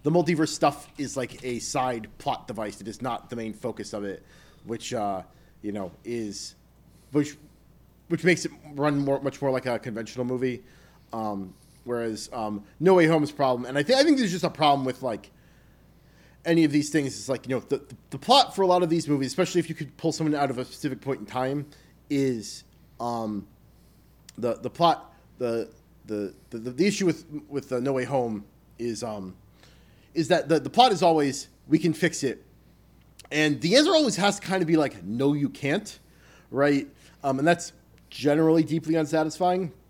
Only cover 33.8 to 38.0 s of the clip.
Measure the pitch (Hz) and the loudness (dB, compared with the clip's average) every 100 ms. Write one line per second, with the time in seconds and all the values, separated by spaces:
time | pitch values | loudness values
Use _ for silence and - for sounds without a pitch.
33.8 | 311 330 277 160 202 - - 190 160 160 | 6 4 4 2 0 0 -4 -2 2 2
34.8 | 143 95 85 117 139 147 143 - 139 180 | 2 -4 -8 0 2 2 -2 -2 -2 -2
35.8 | 202 - _ - - - _ 123 143 143 | -4 -20 _ -20 -20 -20 _ 0 2 2
36.8 | - - - - 139 135 156 170 - - | -2 -18 -20 -6 -4 0 2 2 -2 -18
37.8 | _ - | _ -20